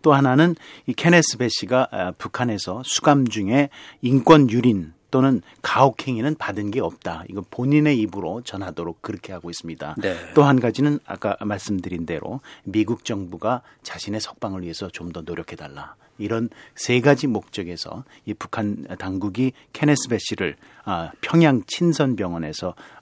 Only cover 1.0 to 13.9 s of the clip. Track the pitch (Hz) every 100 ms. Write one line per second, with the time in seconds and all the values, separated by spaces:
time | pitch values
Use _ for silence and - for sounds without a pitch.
1 | 170 175 156 117 120 - 101 127 127 104
2 | 90 - 104 - 120 104 - 104 127 -
3 | - 139 123 104 98 131 139 - - -
4 | 123 135 120 156 127 117 120 101 80 -
5 | - 131 135 117 - - - - 139 -
6 | - 117 139 151 - 101 104 123 85 82
7 | 87 82 - 98 - - 127 151 151 131
8 | 107 101 82 107 - 98 92 78 85 82
9 | - 101 - 90 87 85 85 78 73 80
10 | 98 85 - 156 143 127 117 110 147 147
11 | - - 107 98 101 101 - 95 90 87
12 | 82 80 - 131 - - - 104 107 117
13 | - 104 90 87 104 120 - _ -